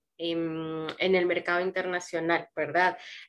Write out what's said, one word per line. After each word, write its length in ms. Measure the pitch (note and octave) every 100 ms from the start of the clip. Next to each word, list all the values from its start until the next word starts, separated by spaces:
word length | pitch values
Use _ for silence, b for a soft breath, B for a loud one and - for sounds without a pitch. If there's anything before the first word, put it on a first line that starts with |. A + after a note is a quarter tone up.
| _ -
en, 680 | E3+ E3 E3 D#3+ D#3+ D#3+ D#3+ -
en 160 | F#3 F#3
el 100 | F3+
mercado 340 | E3+ F3 F3
internacional, 880 | F#3 F#3 F3+ F3+ - E3+ E3 E3 E3
¿verdad? 420 | - C#3+ E3 F3+ E3+ B B